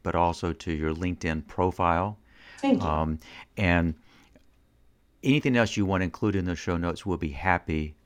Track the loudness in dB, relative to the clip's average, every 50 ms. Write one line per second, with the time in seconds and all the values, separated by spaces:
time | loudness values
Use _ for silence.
0 | -4 -2 0 2 2 2 0 -2 -4 -4 -4 -4 -4 -4 -4 -2 -2 -2 -2 -2
1 | -2 -4 -4 -4 -4 -4 -4 -4 -6 -6 -2 0 0 0 0 2 2 2 2 2
2 | 0 -2 -4 -10 _ _ _ -20 -20 -20 -10 -4 0 0 2 2 2 0 0 0
3 | 0 -2 -2 -6 -8 -14 -20 -20 -20 -14 _ -2 2 2 4 4 2 0 -2 -4
4 | -10 -20 -20 -20 -20 _ _ -20 _ _ _ _ _ _ _ _ _ _ _ _
5 | _ _ _ _ 0 2 2 4 4 4 4 4 2 2 2 0 0 2 2 0
6 | 0 -2 -2 -2 0 0 2 0 0 -2 -4 -4 -2 -2 -2 0 0 -2 -4 -4
7 | -4 -4 -4 -2 -2 -4 -6 -2 0 2 2 2 0 -2 -2 -2 -4 -4 -8 _
8 | _